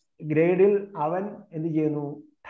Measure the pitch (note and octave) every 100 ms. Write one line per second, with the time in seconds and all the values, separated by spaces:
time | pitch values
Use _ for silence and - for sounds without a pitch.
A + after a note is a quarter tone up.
0 | _ - D3+ D3+ E3+ F3+ G3 G3+ G3+ E3
1 | D3+ F3+ G3+ - - D#3+ D#3+ D#3 D3+ D3+
2 | C#3+ C#3+ - _